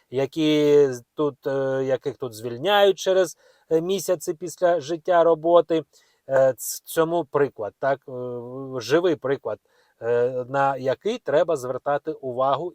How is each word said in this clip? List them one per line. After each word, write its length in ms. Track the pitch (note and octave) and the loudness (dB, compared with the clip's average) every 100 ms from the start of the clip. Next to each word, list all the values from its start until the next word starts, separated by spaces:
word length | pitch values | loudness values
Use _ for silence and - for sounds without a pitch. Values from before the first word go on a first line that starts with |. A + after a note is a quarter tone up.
| _ | _
які 760 | B2+ C3 D#3+ D3+ D3+ D3 D3 C#3 | -4 -2 0 2 4 6 6 4
з-, 140 | B2 - | 0 -10
тут, 320 | - D3+ C3+ C#3+ | -4 -4 -4 -4
е, 380 | C3+ C3+ C3+ | -2 -2 -2
яких 320 | C3+ C3 C#3+ A#2+ | -2 -2 -4 -8
тут 180 | B2+ | -10
звільняють 640 | A2 A#2+ A#2+ E3+ G#3 G3+ F#3+ | -8 -10 -4 0 4 4 2
через, 400 | F#3+ F#3 F3 - _ _ - | 2 2 2 -4 _ _ -2
е, 100 | D#3+ | 0
місяці 540 | E3+ G3 - F3 - | 0 -2 -2 -4 -4
після 460 | D#3 F3+ - F3 E3+ | -8 -10 -2 0 0
життя 440 | C#3 E3 F#3 E3+ | -2 -6 0 4
роботи, 600 | E3 D#3+ D#3+ E3+ E3 E3 C#3+ _ _ _ - | 4 2 4 4 4 0 -4 _ _ _ -2
е, 260 | C3+ C3 A#2+ | 2 2 0
ц-, 260 | - - | -6 -12
цьому 400 | - D#3+ D#3+ F3 | -6 -2 0 -2
приклад, 500 | D3 D3 C#3 - G2+ - | -2 0 0 -2 -12 -4
так, 220 | C3+ C3+ - | -2 -2 -6
е, 40 | B2+ B2 A#2+ A#2+ C3 C3+ C3 | -12 -10 -10 -10 -12 -10 -8
живий 360 | A2 D#3+ F3+ C#3+ | 0 2 2 0
приклад, 420 | C3 C#3 A2+ G#2+ _ _ _ - | -2 -4 -6 -10 _ _ _ -8
е, 420 | A#2 A#2+ B2 B2+ B2 | -2 0 0 -2 -4
на 280 | C#3 C#3 C3 | 0 0 0
який 420 | C3 B2 G3+ A#3+ | -2 -2 -4 -4
треба 380 | - C#3+ E3+ D3+ | 0 0 2 -2
звертати 560 | B2 B2+ - C#3+ - | -4 -6 -4 -4 -4
увагу 600 | D3+ C3+ B2 C3+ C#3 F3 | -10 -6 -2 0 0 -4